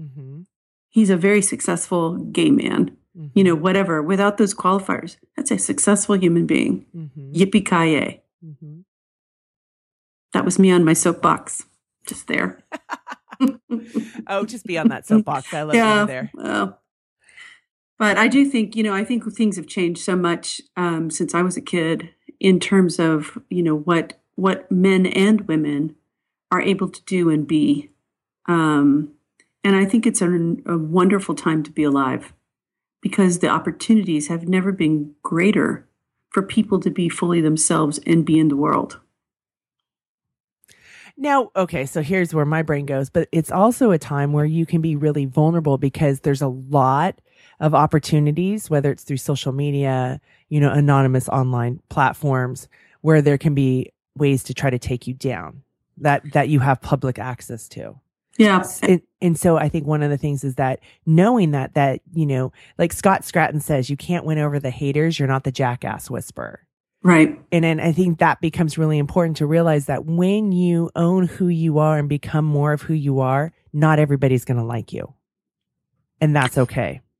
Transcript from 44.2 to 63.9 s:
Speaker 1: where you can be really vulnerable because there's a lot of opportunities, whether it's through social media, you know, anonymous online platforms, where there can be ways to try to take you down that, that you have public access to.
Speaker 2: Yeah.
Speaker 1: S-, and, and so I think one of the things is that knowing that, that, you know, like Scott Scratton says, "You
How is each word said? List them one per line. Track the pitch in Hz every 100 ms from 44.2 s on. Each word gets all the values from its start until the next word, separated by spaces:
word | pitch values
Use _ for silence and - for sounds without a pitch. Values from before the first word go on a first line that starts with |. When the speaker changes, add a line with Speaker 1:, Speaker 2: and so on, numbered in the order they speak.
| 143
Speaker 1:
where | 147
you | 151 165 165
can | 170
be | 165 147
really | 151 147 135
vulnerable | 151 156 170 147 135
because | 139 - 151 135
there's | 156 135
a | 139
lot | 127 131 143 131 139 180 - _ _ _ -
of | 156
opportunities, | 147 156 151 - 151 147 156 190 214 -
whether | 147 143
it's | -
through | - 135
social | - 139 135
media, | 135 147 139 139 131 127 143 _ _ -
you | 151
know, | 143
anonymous | 147 143 139 135 127 -
online | 135 127 123 120 131 -
platforms, | 151 131 - 143 131 127 135 - _ _ _
where | 151 156
there | 143 139
can | 156
be | 139 131 127 - _ _ 139
ways | 143 135
to | -
try | 123 139
to | 123
take | - 123 -
you |
down | 131 135 90 80 135 _ _ _ -
that, | 143 143 147
that | 147 135
you | 147
have | 135 127
public | - 139 131 -
access | 127 120 - 117 -
to. | - - - _ _ _ -
Speaker 2:
Yeah. | 214 185
Speaker 1:
S-, | 185 -
and, | - 180 _ -
and | 180 160
so | 180 160
I | 151
think | 165 143
one | 151
of | 147
the | 143
things | 151 139
is | 139 123
that | 131 135 _ _ 160
knowing | 160 208 247 165
that, | 143 135
that, | 147 139 127 _
you | 165 147
know, | 131 131 _ - -
like | 175
Scott | - 196 190
Scratton | - 180 160 147
says, | - 143
"You | 123